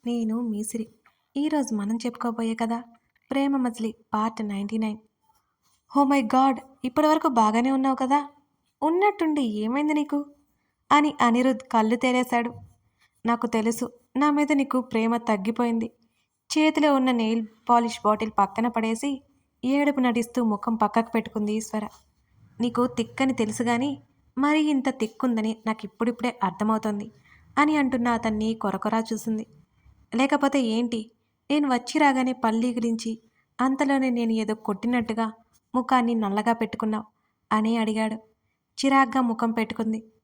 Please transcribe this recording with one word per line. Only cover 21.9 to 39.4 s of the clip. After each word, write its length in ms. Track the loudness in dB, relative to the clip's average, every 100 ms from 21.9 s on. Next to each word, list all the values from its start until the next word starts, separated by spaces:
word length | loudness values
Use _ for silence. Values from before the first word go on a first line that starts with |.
| -14 _ _ _ _ _ -4
"నీకు 260 | -2 0 -2
తిక్కని 480 | -2 -6 -2 -2
తెలుసు 280 | 0 -2 -2
గాని, 400 | 0 0 0 -6 _ _ _ -2
మరీ 220 | 2 2
ఇంత 280 | 2 2 0
తిక్కుందని 680 | -2 -6 -2 -2 0 -2 -4 -6
నాకు 180 | -6
ఇప్పుడిప్పుడే 540 | -8 _ -4 -2 -4 -2
అర్థమవుతోంది" 680 | -4 0 0 0 0 -6 -8 -16 _ -20 _ 0
అని 180 | 2 2
అంటున్న 320 | 0 0 0
అతన్ని 460 | 0 0 -2 -2
కొరకొరా 460 | -2 -4 -2 -2 -2 -2
చూసింది. 340 | -4 -4 -4 -6 -16 _ _ -20 _ _
"లేకపోతే 480 | 0 2 2 2 2
ఏంటి, 480 | 0 0 -2 -4 -8 _ _ _ _
నేను 180 | 0 2
వచ్చి 300 | 0 0 2
రాగానే 340 | 4 4 0
పల్లీ 420 | 0 0 2 0
గురించి 440 | 0 -2 -2 -6 -10 _ _ _ -2
అంతలోనే 500 | -2 0 0 2 0
నేను 220 | 0 0
ఏదో 220 | 0 -2
కొట్టినట్టుగా 800 | -4 -4 -4 -2 -2 -2 -2 -4 -6 _ _ _
ముఖాన్ని 400 | -4 2 2 2
నల్లగా 380 | 0 0 0 0
పెట్టుకున్నావు" 520 | 0 -2 -4 -4 -4 -8 _ _ _ _
అని 240 | 0 0 0
అడిగాడు. 380 | 0 0 -2 -4 -14 _ _ _ _ -2
చిరాగ్గా 360 | 2 4 4 2
ముఖం 320 | 0 0